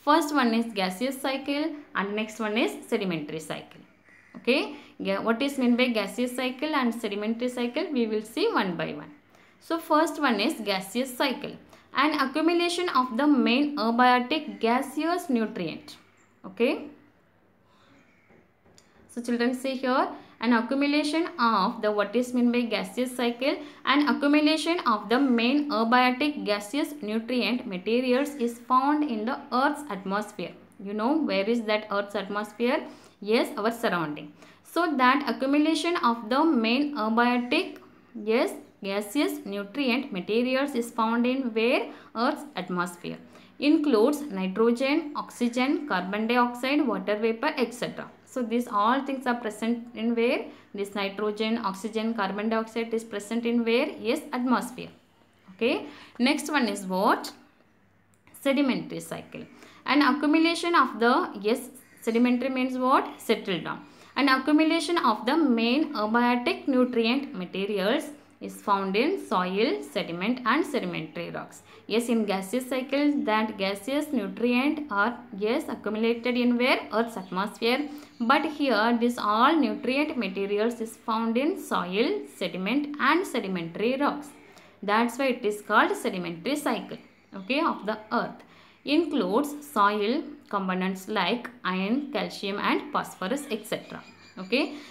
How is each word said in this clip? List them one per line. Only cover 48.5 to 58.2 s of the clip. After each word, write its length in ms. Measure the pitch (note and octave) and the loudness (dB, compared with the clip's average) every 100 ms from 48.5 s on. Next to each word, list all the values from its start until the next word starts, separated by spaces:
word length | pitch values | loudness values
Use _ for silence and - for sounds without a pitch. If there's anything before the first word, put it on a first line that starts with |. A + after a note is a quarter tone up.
| A#3+ A#3+ | -2 0
all 340 | G#3 G#3 C4+ C#4 | 2 2 2 0
things 220 | C4+ B3+ | -4 -2
are 80 | A#3+ | -2
present 500 | G#3+ G#3+ A3+ A#3 - | -4 -4 -2 -2 -4
in 220 | A3 A3+ A#3 | -6 -2 2
where? 300 | A#3+ D#4+ - - - | 2 2 -4 -16 -12
This 220 | G3+ G3+ G#3 | -8 -6 -4
nitrogen, 600 | G3 F#3+ G#3+ G#3 A3 A#3 | -4 -2 -2 0 0 0
oxygen, 560 | G3 F#3+ A3 A3 A3 | -2 -4 -6 -2 -2
carbon 340 | A3+ F#3+ G3 A3 | 0 -2 -2 -2
dioxide 440 | A3 A3 A#3+ A3+ | -2 -2 -4 -4
is 120 | A3+ | -4
present 420 | A3+ G3+ G3+ A#3 A#3 | -4 -8 -4 -4 0
in 180 | A#3+ | 0
where? 240 | A3+ A#3 D4+ | 2 2 0
Yes, 320 | - G#3 D4+ - | -2 -2 -2 -4
atmosphere. 560 | B3+ B3 A3+ F#3+ - E3 - _ _ _ _ - | -4 0 0 -2 -8 -14 -16 _ _ _ _ -16
Okay. 320 | - A#3 F4+ - - - - | -2 0 0 -4 -16 -12 -2
Next 320 | B3 D4+ - | 0 0 0
one 180 | D4 A3+ | 0 0
is 160 | G3+ | -2
what? 480 | F#3+ F#3 A3+ F4+ - - - _ _ _ _ _ _ _ | -4 0 2 2 -2 -14 -20 _ _ _ _ _ _ _